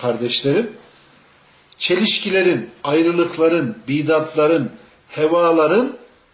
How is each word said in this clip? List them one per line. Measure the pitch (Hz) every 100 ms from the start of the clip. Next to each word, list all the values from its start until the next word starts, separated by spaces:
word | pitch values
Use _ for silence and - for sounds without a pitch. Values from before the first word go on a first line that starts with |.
kardeşlerim, | 123 113 120 - 139 170 240 - - - _ _ _ _ _ _ _ -
çelişkilerin, | - 185 214 - 202 190 185 135 - -
ayrılıkların, | 143 156 165 170 170 156 165 170 127 107 -
bidatların, | 147 147 156 156 151 151 165 117 - - _ _
hevaların | 147 156 170 170 165 151 202 262 - - _ _